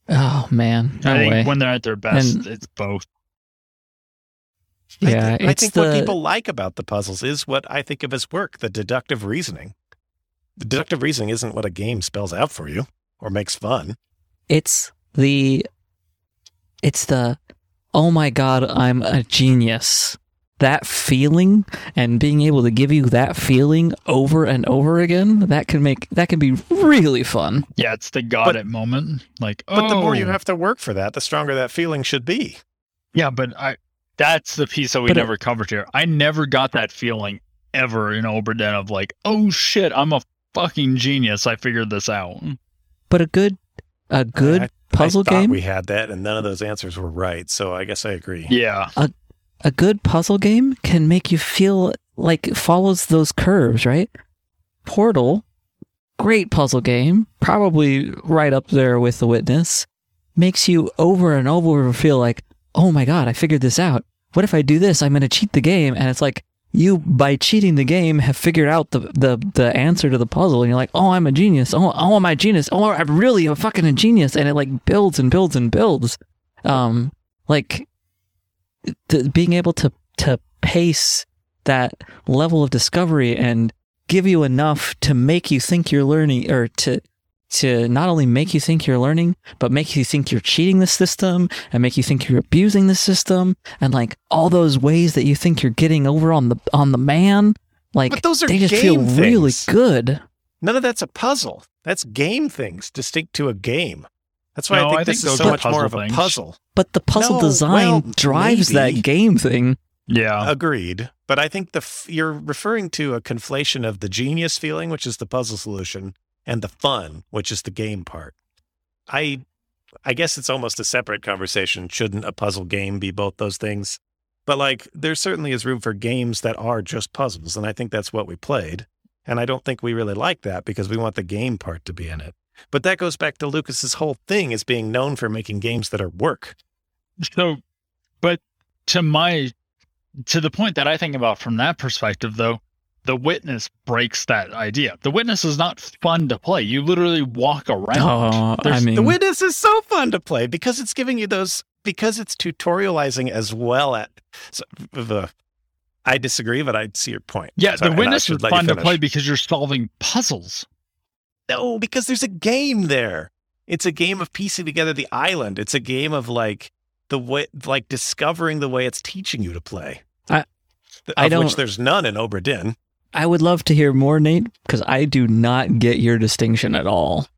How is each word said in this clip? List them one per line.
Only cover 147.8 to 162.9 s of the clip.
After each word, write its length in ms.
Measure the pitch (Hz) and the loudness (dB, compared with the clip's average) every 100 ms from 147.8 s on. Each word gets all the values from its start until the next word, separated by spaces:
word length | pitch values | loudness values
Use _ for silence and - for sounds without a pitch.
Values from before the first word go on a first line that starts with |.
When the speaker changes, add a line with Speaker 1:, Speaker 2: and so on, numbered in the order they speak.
| 101 135 | -2 0
Speaker 1:
Oh, 560 | 135 120 113 113 113 - | 2 2 2 2 0 0
I 40 | |
Speaker 2:
There's 220 | 147 123 120 | 0 2 2
Speaker 1:
mean 100 | 113 | 2
Speaker 3:
The 60 | |
Witness 380 | 247 349 381 320 | 2 2 0 0
is 140 | 381 - | -2 2
so 260 | 427 440 | 2 2
fun 300 | - 370 254 | 2 -2 0
to 80 | 196 | -4
play 260 | - 135 120 | -4 -4 -2
because 320 | 170 254 240 | -4 -4 -4
it's 140 | 226 | -6
giving 240 | - 254 240 | -6 -4 -4
you 80 | 208 | -2
those, 360 | 196 185 - - _ | -4 -4 -6 -10 _
because 360 | 208 - 220 220 | -8 -4 -2 -4
it's 160 | 208 - | -8 -8
tutorializing 920 | 175 - 180 180 196 160 143 123 127 | -8 -6 -2 -2 0 -2 -2 -2 -4
as 200 | 104 107 | -4 -6
well 420 | 113 120 127 143 113 | -4 0 2 2 -2
at, 160 | - _ _ - - | -6 _ _ -20 -16
so, 120 | - - - - | -16 -16 -18 -16
the, 380 | 135 117 104 - _ _ _ _ _ _ _ - | -10 -6 -4 -6 _ _ _ _ _ _ _ -2
I 140 | 135 | -2
disagree, 420 | 123 - 113 127 | -2 -4 -4 -4
but 140 | 139 107 | -2 -4
I 140 | 110 | -6
see 180 | - - | -8 -8
your 80 | 104 | -10
point. 300 | - 101 80 - | -10 -12 -10 -2
Speaker 2:
Yeah, 200 | 196 - | -2 2
Speaker 3:
Sorry, 140 | 165 | 0
Speaker 2:
The 20 | |
Speaker 3:
and 20 | 160 | 2
I 40 | |
Speaker 2:
Witness 240 | 247 285 - | 0 0 -2
Speaker 3:
should 120 | 151 | -2
Speaker 2:
is 60 | |
Speaker 3:
let 80 | 113 | 0
you 60 | 175 | 2
Speaker 2:
fun 80 | 170 | 2
to 40 | |
Speaker 3:
finish. 100 | 151 | 0
Speaker 2:
play 140 | 170 175 | 0 0
because 300 | 147 147 143 | 0 -2 -2
you're 100 | 139 | -4
solving 520 | - 156 143 135 110 - | -2 -2 -2 -4 -6 -8
puzzles. 640 | - 240 - 113 87 - - _ _ _ _ _ _ _ - | -4 -2 -2 -4 -8 -16 -16 _ _ _ _ _ _ _ -8
Speaker 3:
No, 280 | 247 247 226 | -6 -4 -6
because 280 | 220 262 247 | -6 -4 -4
there's 160 | 254 | -4
a 60 | 240 | -4
game 540 | 175 214 262 285 226 | -4 -2 0 0 -2
there. 460 | 170 | 0